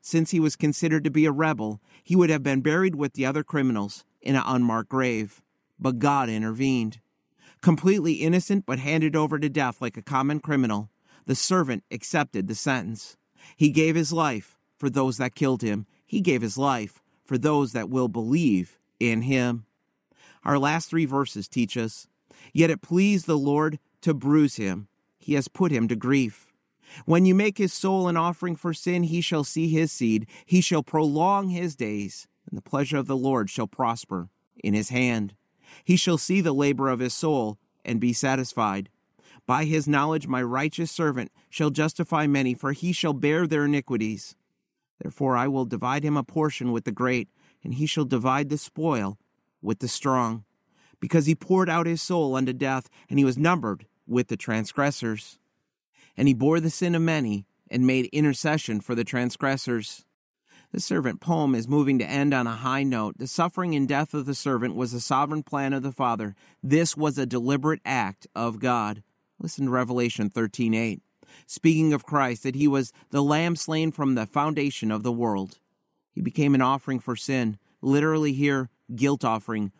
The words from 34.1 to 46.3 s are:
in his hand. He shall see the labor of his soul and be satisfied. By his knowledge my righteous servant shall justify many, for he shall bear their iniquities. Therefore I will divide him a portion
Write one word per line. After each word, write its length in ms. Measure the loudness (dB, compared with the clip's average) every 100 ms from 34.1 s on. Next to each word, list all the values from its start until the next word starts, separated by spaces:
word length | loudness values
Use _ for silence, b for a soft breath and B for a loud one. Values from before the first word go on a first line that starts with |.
| -8 -8 _ _ _
in 120 | -2
his 160 | -2 0
hand. 440 | 0 0 0 -4 -10 _ _ B B
He 140 | 2 4
shall 220 | 4 0
see 220 | 2 0
the 120 | 2
labor 360 | 2 2 2 0
of 120 | 0
his 140 | -2
soul 440 | -2 0 0 -2 -6 _ _
and 160 | -4 0
be 120 | 0
satisfied. 800 | 0 0 0 -2 -2 -2 -2 -6 _ _ _ b b
By 200 | -2 0
his 240 | 2 0 2
knowledge 400 | 2 2 0 -2
my 120 | -2
righteous 520 | -2 -2 -4 -4 -6
servant 400 | -2 -2 -2 -6 _ b
shall 200 | -2 -2
justify 580 | 0 -2 -2 -2 0 2
many, 260 | 2 2
for 180 | -2 -4
he 200 | -4 -2
shall 200 | -2 -2
bear 340 | 0 0 2 0
their 180 | 0
iniquities. 720 | 2 0 0 -2 -2 -6 -12 -20 _ _ _ _ _ -14
Therefore 360 | -12 -4 0 0
I 120 | 0
will 160 | -2
divide 400 | -2 -4 -2 0
him 120 | 0 -2
a 60 |
portion 480 | -2